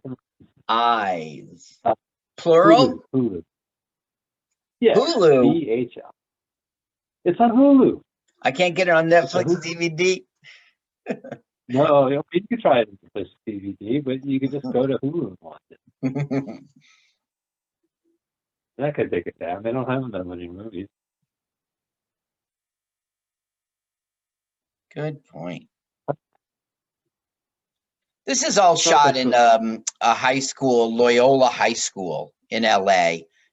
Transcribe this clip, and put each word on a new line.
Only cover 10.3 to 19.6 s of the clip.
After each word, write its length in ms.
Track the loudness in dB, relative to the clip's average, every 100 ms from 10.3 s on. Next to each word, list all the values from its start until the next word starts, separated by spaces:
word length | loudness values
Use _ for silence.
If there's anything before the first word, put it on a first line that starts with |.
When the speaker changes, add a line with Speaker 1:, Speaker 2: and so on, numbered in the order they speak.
| _ _ -20 _ _ _ _ -14
Speaker 2:
<laughs> 80 | -14 -12 -20 _ _ _
Speaker 1:
No, 420 | 0 2 4 2
you 60 | 0
know, 60 | -4
you 100 | -6 -4
can 140 | -4
try 200 | 2 2
it 80 | 0
on 100 | -6 _
Netflix 200 | -12 -12 _ -12
D 100 | -12
V 180 | -12 -12
D, 200 | -6 -6
but 240 | -4 -8
you 160 | -4 -4
can 120 | -4
just 200 | -8 -6
go 140 | -2 -2
to 140 | -2
Hulu 300 | -4 -8 -12
and 80 | -14
watch 200 | -20 -20 _
it. 80 | -20 _ _
Speaker 2:
<laughs> 600 | -8 -6 -6 -6 -8 -16 -20 _ _ _ _ _ _ _ _ _ _ _ _ _ _ _ _ _ _ _ _ -10
Speaker 1:
That 160 | -8 -4
could 140 | -4
take 160 | -6 -8
it 140 | -14
down. 240 | -12 -10